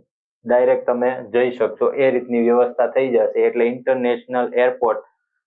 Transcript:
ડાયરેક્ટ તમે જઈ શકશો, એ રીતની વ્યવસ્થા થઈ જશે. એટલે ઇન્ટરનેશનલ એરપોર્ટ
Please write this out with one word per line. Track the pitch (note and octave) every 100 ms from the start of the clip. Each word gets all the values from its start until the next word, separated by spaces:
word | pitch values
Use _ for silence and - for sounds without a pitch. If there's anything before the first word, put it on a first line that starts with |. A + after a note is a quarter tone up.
| _ _ _ _ A#2
ડાયરેક્ટ | B2 B2+ C3 -
તમે | A#2+ B2 B2+ A2+
જઈ | A#2 B2
શકશો, | B2 A2 - A#2
એ | - C3+
રીતની | B2 B2 A#2+
વ્યવસ્થા | A#2 A#2+ A#2+ - B2
થઈ | C3 C3
જશે. | A#2 G#2+ A2+
એટલે | A2+ A#2 A#2
ઇન્ટરનેશનલ | B2 - B2+ B2 A#2+ - B2+ A#2+
એરપોર્ટ | A#2 B2+ B2+ B2 - - _ _ _